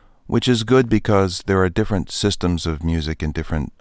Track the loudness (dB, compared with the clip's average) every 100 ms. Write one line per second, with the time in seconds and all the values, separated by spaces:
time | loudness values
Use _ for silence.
0 | _ _ -4 -2 2 0 4 4 4 0
1 | 2 2 2 -2 0 2 2 0 -2 -2
2 | -4 -2 -2 0 -2 -2 -2 -4 -2 -2
3 | -4 -4 -4 -6 -4 -4 -6 -8